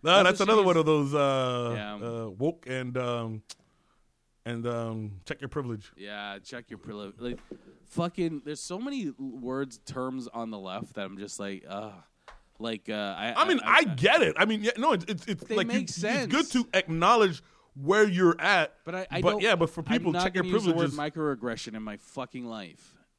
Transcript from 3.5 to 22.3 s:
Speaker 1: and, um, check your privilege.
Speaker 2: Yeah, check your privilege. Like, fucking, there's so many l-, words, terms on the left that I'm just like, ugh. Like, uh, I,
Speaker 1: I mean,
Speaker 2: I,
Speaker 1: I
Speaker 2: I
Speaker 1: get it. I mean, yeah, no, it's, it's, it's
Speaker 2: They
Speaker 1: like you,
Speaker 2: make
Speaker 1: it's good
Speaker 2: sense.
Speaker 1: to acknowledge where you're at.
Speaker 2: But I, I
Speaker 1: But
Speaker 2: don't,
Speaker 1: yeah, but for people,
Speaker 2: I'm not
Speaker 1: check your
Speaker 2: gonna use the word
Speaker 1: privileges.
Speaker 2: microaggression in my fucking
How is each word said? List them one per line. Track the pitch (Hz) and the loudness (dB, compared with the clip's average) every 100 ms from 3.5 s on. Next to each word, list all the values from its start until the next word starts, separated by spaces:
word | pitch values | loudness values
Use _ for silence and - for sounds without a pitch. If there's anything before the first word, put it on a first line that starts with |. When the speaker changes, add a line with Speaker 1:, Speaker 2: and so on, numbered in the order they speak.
| - _ _ _ _ _ _ _ _ | -20 _ _ _ _ _ _ _ _
Speaker 1:
and, | - 117 117 | -10 -6 -4
um, | 117 113 110 107 98 | -4 -4 -6 -8 -10
check | - 147 | -12 -10
your | 135 | -8
privilege. | 151 127 113 101 _ | -8 -6 -8 -10 _
Speaker 2:
Yeah, | 101 104 104 98 | -14 -10 -10 -12
check | - 123 120 | -12 -16 -14
your | 110 | -16
privilege. | - 104 101 98 | -12 -12 -12 -10
Like, | 123 120 - - - - _ | -8 -8 -12 -20 -20 -20 _
fucking, | - 170 175 170 156 | -4 -4 -2 -4 -4
there's | 147 151 | -10 -12
so | - 180 | -8 -8
many | 254 277 180 | -6 -4 -6
l-, | 127 | -6
words, | 135 123 123 131 139 117 | -10 -8 -6 -4 -6 -10
terms | - 127 131 131 120 | -12 -6 -6 -6 -8
on | 117 113 | -8 -8
the | 104 | -8
left | 95 95 98 | -8 -8 -8
that | - | -10
I'm | 98 95 | -10 -8
just | 101 - | -12 -8
like, | 101 95 - | -8 -8 -10
ugh. | 98 107 95 _ _ - - _ _ | -10 -10 -14 _ _ -20 -20 _ _
Like, | 113 110 - | -8 -8 -6
uh, | 107 101 90 | -6 -4 -4
I, | 107 123 | -4 0
Speaker 1:
I | 339 | 2
mean, | 311 | 2
Speaker 2:
I, | - | 4
Speaker 1:
I | 240 | 4
Speaker 2:
I | |
Speaker 1:
get | 294 139 175 277 | 4 2 4 4
it. | 165 151 | 2 2
I | |
mean, | 208 220 | 0 2
yeah, | 214 220 | -2 0
no, | 285 | 2
it's, | 220 165 | 2 0
it's, | 190 - | -8 -6
it's | 196 | -8
Speaker 2:
They | - 220 | -4 -2
Speaker 1:
like | 233 | 0
you, | |
Speaker 2:
make | 208 175 | -2 -4
Speaker 1:
it's | - | -6
good | 202 254 240 | -2 -2 0
Speaker 2:
sense. | 277 311 | 0 0
Speaker 1:
to | 254 240 | 0 0
acknowledge | 190 185 165 180 240 202 160 - _ _ | 0 0 2 6 6 6 2 -12 _ _
where | - 139 202 214 | -10 2 6 6
you're | 180 180 170 | 8 6 6
at. | 160 196 156 _ | 4 4 2 _
Speaker 2:
But | - | -10
I, | 180 185 | -8 -4
I | 170 | 0
Speaker 1:
But | 180 | 2
Speaker 2:
don't, | 208 | 2
Speaker 1:
yeah, | 190 185 | 4 4
but | 165 | 2
for | - | 0
people, | 151 233 170 | -2 0 2
Speaker 2:
I'm | |
not | 170 | 0
Speaker 1:
check | 185 185 | 0 0
your | |
Speaker 2:
gonna | 180 | 0
use | 202 | 2
the | 196 | 2
word | 165 160 | 2 2
Speaker 1:
privileges. | 147 147 160 | 0 -6 -2
Speaker 2:
microaggression | 151 131 120 113 - | -4 -2 -4 -6 -8
in | 110 | -10
my | 107 104 | -10 -12
fucking | - - 123 | -14 -12 -10